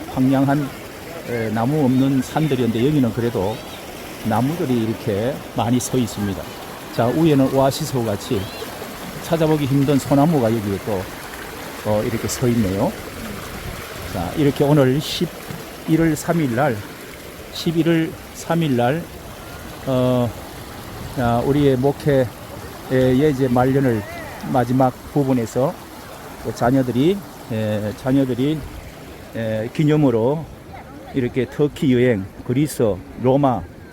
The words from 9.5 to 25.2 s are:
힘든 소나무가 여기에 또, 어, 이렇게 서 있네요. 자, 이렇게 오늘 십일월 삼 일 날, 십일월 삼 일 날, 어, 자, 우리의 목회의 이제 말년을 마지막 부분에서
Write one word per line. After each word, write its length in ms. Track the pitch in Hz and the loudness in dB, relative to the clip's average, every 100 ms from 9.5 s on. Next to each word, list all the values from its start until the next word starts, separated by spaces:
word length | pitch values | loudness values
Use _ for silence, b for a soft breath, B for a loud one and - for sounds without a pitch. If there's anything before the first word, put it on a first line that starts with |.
| 156 139 | 2 2
힘든 340 | 139 135 139 | 2 4 2
소나무가 520 | - 143 147 151 113 | 4 4 6 6 4
여기에 260 | 113 104 98 - | 2 0 -2 -2
또, 160 | 98 95 - - - - - - - 107 | -4 -4 -10 -12 -12 -12 -12 -12 -8 0
어, 120 | 107 | 0
이렇게 240 | 123 113 110 | 0 -2 -4
서 200 | - 123 | 0 2
있네요. 440 | 120 98 95 160 - - - 113 98 - - - - - - - | 4 2 2 0 -2 -12 -12 -12 -10 -10 -10 -10 -10 -12 -12 -8
자, 180 | 95 85 - | -4 -4 2
이렇게 260 | 143 135 | 2 4
오늘 360 | 143 151 131 139 | 4 6 6 4
십일월 1120 | - - 175 - - - - - - 160 165 151 | -2 -4 -4 -6 -12 -12 -12 -10 0 2 2 0
삼 240 | - 170 | 0 0
일 160 | 143 113 | 2 2
날, 220 | 147 104 - - - - - - - | 0 0 -6 -14 -16 -16 -16 -16 -14
십일월 580 | - 170 165 156 165 160 - - | -6 -2 2 4 2 0 -4 -14
삼 300 | - - 165 | -12 -2 0
일 140 | 156 120 | 2 4
날, 260 | 120 160 160 - - - - - - - - | 2 0 -4 -14 -14 -14 -14 -14 -14 -10 -2
어, 420 | 127 127 123 120 - - - - - - - - - | 2 4 2 0 -4 -14 -14 -14 -14 -14 -12 -8 -2
자, 240 | 120 120 143 | 2 2 2
우리의 300 | 139 143 127 | 4 4 4
목회의 480 | 139 139 151 135 120 - - - - - - 131 131 127 156 | 2 2 2 2 2 -4 -14 -14 -14 -12 -2 2 4 4 4
이제 160 | 131 131 | 2 2
말년을 540 | 123 127 135 135 110 101 - - - - | 4 4 4 2 0 -2 -10 -10 -10 -2
마지막 400 | 139 120 127 131 - - | 0 2 4 2 0 -4
부분에서 600 | 151 | 0